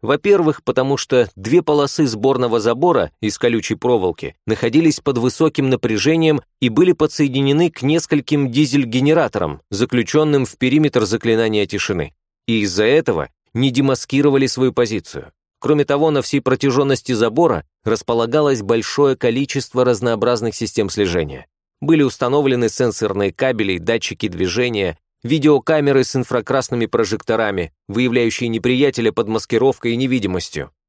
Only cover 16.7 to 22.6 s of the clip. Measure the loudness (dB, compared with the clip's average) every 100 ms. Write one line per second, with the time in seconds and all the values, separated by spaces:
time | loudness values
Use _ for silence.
16.7 | 0 0 -2 -2 0 0 2 2 0 -6
17.7 | _ -4 -2 -2 -2 0 2 2 0 0
18.7 | -2 -2 0 2 2 0 0 -2 -4 -4
19.7 | 0 0 0 0 0 0 0 -2 -6 -6
20.7 | -2 -2 0 0 0 -4 -8 -18 _ _
21.7 | _ 2 2 2 0 -2 0 2 2